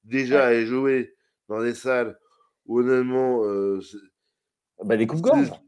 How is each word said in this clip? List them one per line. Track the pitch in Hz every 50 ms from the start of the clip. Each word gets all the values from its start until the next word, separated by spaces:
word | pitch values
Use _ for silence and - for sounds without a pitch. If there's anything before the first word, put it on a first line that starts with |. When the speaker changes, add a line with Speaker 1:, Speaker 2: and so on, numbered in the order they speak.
| _
Speaker 1:
déjà | 107 120 135 135 123 135
Speaker 2:
Ouais. | 143 131
Speaker 1:
avaient | 123 117 117 113
joué | 113 123 131 135 139 135 127 117 - _ _ _ _ _ _ _ -
dans | 104 110 117
des | 120 117
salles | 117 - 131 131 123 120 110 - - _ _ _ _ _ _ _ _ _
où, | - 113 120
honnêtement, | 123 123 131 127 127 127 127 131 131 127 127 120 110
euh, | 104 101 98 98 98 98 95
c'est | 95 - 107 104 98 _ _ _ _ _ _ _ _ _ _ _ _ _ _ - -
Speaker 2:
Bah, | 107 113
des | 107 113 110
coups | 147 160
de | 170
Speaker 1:
c'est | 247 302
Speaker 2:
gorge. | 285 277 - - - _